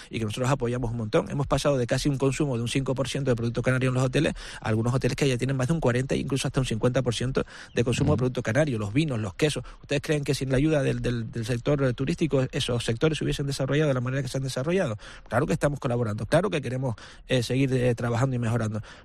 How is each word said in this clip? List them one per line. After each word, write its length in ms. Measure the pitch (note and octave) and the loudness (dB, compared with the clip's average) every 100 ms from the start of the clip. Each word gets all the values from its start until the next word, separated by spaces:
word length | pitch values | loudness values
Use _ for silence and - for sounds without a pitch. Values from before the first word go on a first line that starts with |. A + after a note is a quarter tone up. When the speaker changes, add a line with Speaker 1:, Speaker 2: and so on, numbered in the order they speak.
| - | -10
Speaker 1:
y 100 | B2 | -6
que 60 | A2 | -4
nosotros 240 | - B2 | -2 0
apoyamos 420 | A#2 A#2+ B2 A#2+ | 0 0 -2 -4
un 60 | A#2 | -4
montón. 320 | G#2+ E3 G3 | 0 0 0
Hemos 180 | C#3 C#3 | -2 0
pasado 300 | C#3+ D3 C3+ | 0 2 2
de 100 | A#2+ | 0
casi 220 | C3+ D3 | 0 0
un 80 | C3+ | 2
consumo 400 | C3+ C3 D3 A#2 | 0 0 -2 -2
de 60 | |
un 40 | A#2 | -2
cinco 260 | C#3 C3+ | -2 -2
por 140 | C3 C3+ | -2 -2
ciento 240 | C#3 C3 | -2 0
de 40 | A#2 | 0
producto 260 | A#2 A#2+ | 0 0
canario 280 | B2 B2+ C3 | 0 2 2
en 60 | B2+ | 2
los 80 | |
hoteles 300 | C3 C#3+ E3 - - - | 2 2 0 -2 -12 -8
a 80 | - | -2
algunos 260 | A2 A#2 | 0 2
hoteles 220 | B2+ B2 - | 2 0 2
que 120 | C#3+ | 0
ya 100 | B2 | 2
tienen 180 | B2+ C3+ | 0 0
más 120 | C3 | 0
de 60 | |
un 60 | E3 | 2
cuarenta 360 | C3 A#2+ C3+ C3+ | 2 2 0 -2
e 20 | |
incluso 300 | C3+ C3+ C#3+ | 0 -2 0
hasta 120 | - | 0
un 60 | B2+ | 0
cincuenta 360 | A2 B2 C3 | 0 2 2
por 140 | B2 - | 0 -2
ciento 300 | B2+ C#3 - - - | -2 -2 -4 -10 -6
de 100 | - | 0
consumo 240 | A#2+ A2+ C#3+ | 2 2 4
de 60 | |
Speaker 2:
Ujú. 40 | D3 | 4
Speaker 1:
producto 260 | C3 B2+ | 2 0
canario, 340 | A2+ A#2 D#3 A2 | 0 2 2 0
los 140 | G2 | 0
vinos, 280 | B2 D#3+ A#2 | 2 2 0
los 140 | G#2 - | -4 0
quesos. 280 | D3+ C3+ - - | 0 0 -8 -12
¿Ustedes 200 | - - | -4 -2
creen 220 | - D3+ | 0 0
que 100 | C#3 | 0
sin 160 | C3+ C3 | -2 2
la 80 | B2+ | 2
ayuda 260 | D#3 D3+ | 4 2
del, 180 | C3+ A#2+ | 2 0
del, 300 | B2 A#2+ A2+ | -2 -2 -4
del 140 | A#2 A2 | -6 -2
sector 480 | A#2+ C#3+ D3 C3 | -2 2 2 2
turístico 520 | A#2+ C3+ E3+ D#3 C3+ C3 | 0 -2 0 2 2 2
esos 320 | D3 A#2+ A#2 | -2 -2 -2
sectores 340 | - A#2 D#3+ D3+ | 0 0 0 0
se 60 | |
hubiesen 220 | C#3 D3 C#3 | -2 -2 -2
desarrollado 440 | C#3 C3+ C#3+ D3+ | -2 0 2 2
de 40 | |
la 80 | C3 | 0
manera 220 | B2 C3+ | -2 -4
que 60 | B2+ | -4
se 80 | C3+ | -4
han 60 | |
desarrollado? 540 | C3 B2+ C3+ F#3 D3+ G#2+ - - - | -4 -4 0 0 0 -4 -10 -16 -2
Claro 160 | A#2 D3 | 0 0
que 80 | |
estamos 260 | E3 D3 C#3 | 0 0 0
colaborando, 460 | B2 B2 A#2 G#2+ A2+ | -2 0 -2 -4 2
claro 240 | D#3 G3 | 2 2
que 120 | D#3+ | -2
queremos, 340 | B2 B2+ C3 G#2 - - - | -4 -4 -4 -6 -12 -12 -2
eh, 160 | B2+ | 0
seguir, 280 | A#2 B2+ C3+ | 2 2 2
eh, 200 | B2+ B2 A#2 | 2 2 2
trabajando 400 | A#2+ A#2 C3+ B2 | 0 0 0 0
y 40 | |
mejorando, 420 | A2+ A#2 G#2+ G#2+ - - | 0 0 -2 -4 -10 -16